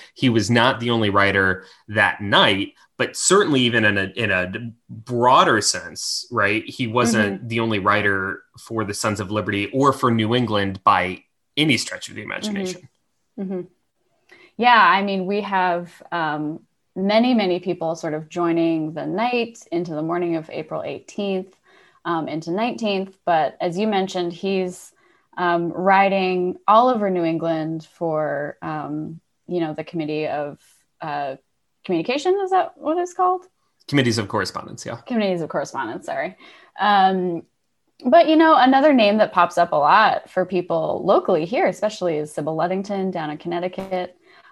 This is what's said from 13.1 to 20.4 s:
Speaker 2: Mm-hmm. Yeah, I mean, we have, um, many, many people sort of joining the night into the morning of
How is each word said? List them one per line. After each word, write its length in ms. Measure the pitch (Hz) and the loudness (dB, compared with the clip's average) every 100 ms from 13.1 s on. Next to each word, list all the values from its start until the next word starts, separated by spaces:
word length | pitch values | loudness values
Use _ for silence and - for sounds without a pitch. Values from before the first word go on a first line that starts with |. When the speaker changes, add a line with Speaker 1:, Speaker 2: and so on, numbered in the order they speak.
| _ _ - | _ _ -12
Speaker 2:
Mm-hmm. 240 | 190 185 175 _ _ _ _ _ _ - _ - | -8 -8 -10 _ _ _ _ _ _ -20 _ 0
Yeah, 260 | 240 233 | 4 6
I 200 | 180 190 | 6 4
mean, 240 | 202 196 185 | 0 -2 -2
we 160 | 202 | -4
have, 500 | 202 190 185 175 175 - - | -2 0 0 0 -6 -16 -8
um, 520 | 170 156 151 151 160 - _ _ - 196 | -4 -4 -4 -6 -8 -14 _ _ -4 2
many, 260 | 220 247 | 4 4
many 260 | 233 190 180 | 2 2 -2
people 360 | 185 170 165 165 | -4 -4 -4 -4
sort 180 | 165 | -6
of 160 | 156 156 | -6 -6
joining 640 | 175 170 165 165 160 156 | -2 0 2 0 0 -4
the 120 | 156 147 | -6 -6
night 540 | 175 240 247 233 - - | -4 -2 -2 -4 -8 -8
into 220 | 175 175 | -6 -4
the 80 | 151 | -4
morning 340 | 160 175 170 | -2 -2 -2
of 140 | 160 | -4